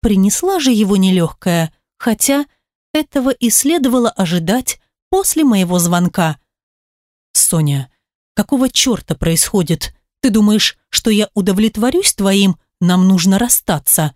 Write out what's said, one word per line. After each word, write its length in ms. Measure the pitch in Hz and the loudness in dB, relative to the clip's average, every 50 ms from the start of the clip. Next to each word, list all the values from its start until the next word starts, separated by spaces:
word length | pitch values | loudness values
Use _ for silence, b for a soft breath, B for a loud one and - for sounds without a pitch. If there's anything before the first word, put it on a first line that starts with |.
Принесла 600 | - 226 208 190 190 208 - - - 370 392 359 | 0 2 2 2 2 2 0 -2 -2 -2 -2 0
же 100 | 285 262 | 0 0
его 260 | 247 208 214 190 202 | 2 2 0 0 2
нелегкая, 760 | 190 190 190 185 180 170 160 - _ - 185 175 170 165 160 _ _ _ _ _ _ | 2 2 2 2 0 0 -2 -4 _ -4 -2 -2 -2 -2 -4 _ _ _ _ _ _
хотя 480 | - 240 214 - - - 277 285 294 _ _ _ _ _ _ _ _ _ _ | -4 -4 -2 -2 0 -2 0 -2 -2 _ _ _ _ _ _ _ _ _ _
этого 360 | 302 302 _ - 285 247 269 | -4 -4 _ -4 -2 -2 -2
и 200 | 262 _ - 233 | -2 _ -2 0
следовало 580 | - - - 277 330 349 262 262 233 254 233 226 | 0 0 0 0 0 0 0 0 0 0 0 -2
ожидать 720 | - - 190 160 175 180 165 165 208 254 254 - - _ _ _ _ _ _ _ | -2 -2 -2 -2 -2 -4 -2 -2 -2 -2 -4 -6 -10 _ _ _ _ _ _ _
после 320 | - 381 392 - - 311 | -4 -2 -2 -2 -2 0
моего 380 | 311 269 220 196 185 175 180 180 | 2 2 2 2 0 0 0 -2
звонка. 580 | 170 175 175 175 175 175 - - 175 160 151 - _ _ _ _ _ _ _ _ _ _ _ _ _ _ _ _ _ _ | 0 0 0 0 0 0 0 0 -2 -2 -2 -6 _ _ _ _ _ _ _ _ _ _ _ _ _ _ _ _ _ _
«Соня, 580 | _ - - - - 165 156 147 143 139 131 _ _ _ _ _ _ _ _ _ _ | _ -2 -2 0 0 0 0 0 -2 -2 -4 _ _ _ _ _ _ _ _ _ _
какого 360 | - 208 - 285 247 262 254 | -4 -2 0 0 0 0 0
черта 460 | - - - 269 226 - - - 156 | 0 -2 0 0 -2 -4 -4 -8 -6
происходит? 800 | - - 165 165 151 - - - 202 170 - 170 - - - - _ _ _ _ _ | -4 -2 -2 0 -2 -2 -2 0 -2 0 0 -2 -4 -4 -12 -14 _ _ _ _ _
Ты 100 | - 262 | -2 0
думаешь, 480 | 196 220 208 208 214 214 - - - _ _ _ | 2 4 2 4 2 2 0 -2 -4 _ _ _
что 200 | - - - 226 | -8 -4 0 0
я 180 | 214 202 214 - _ | 0 0 0 -2 _
удовлетворюсь 800 | 208 190 196 190 190 214 226 - 220 220 247 277 349 392 - - | -2 0 0 0 2 0 0 0 0 -2 0 0 0 -2 -2 -4
твоим 420 | - 196 196 196 202 196 190 180 _ _ _ _ _ | -2 0 0 2 2 2 2 0 _ _ _ _ _
«нам 280 | 175 175 180 185 185 185 | 0 2 2 4 4 4
нужно 280 | 190 180 160 190 190 202 | 2 2 2 2 2 2
расстаться»? 760 | 240 240 - - _ - 262 247 - - - - 214 147 - | 0 0 -2 -4 _ -4 -4 -4 -2 -4 -2 -2 -2 -4 -6